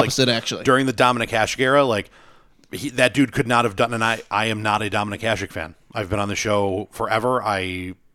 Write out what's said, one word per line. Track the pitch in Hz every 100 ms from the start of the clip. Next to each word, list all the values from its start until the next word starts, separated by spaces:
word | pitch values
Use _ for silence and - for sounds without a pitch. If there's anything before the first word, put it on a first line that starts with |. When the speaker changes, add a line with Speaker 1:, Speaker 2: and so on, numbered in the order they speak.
| 120
Speaker 1:
opposite, | - 127
actually. | 117 - 95
Speaker 2:
during | 131 131 131
the |
Dominik | 117 123 120 113
Hasek | 113 107 -
era, | 131 143
like, | 135 104 - - - - _ _ _
he, | - 139
that | 123 123
dude | 98 127
could | 139 120
not | 120 117
have | 98
done, | 117
and | 117
I, | 113 113 -
I | 104 110
am | 107
not | 107 104
a | 104
Dominik | 107 104 101
Hasek | 110 104 95
fan. | - 80 - _
I've | 117 95
been | 101
on | 101
the | 101
show | 110 104 98 95 98
forever. | - 110 110 123 127
I, | 104 98 92 92 92 92 _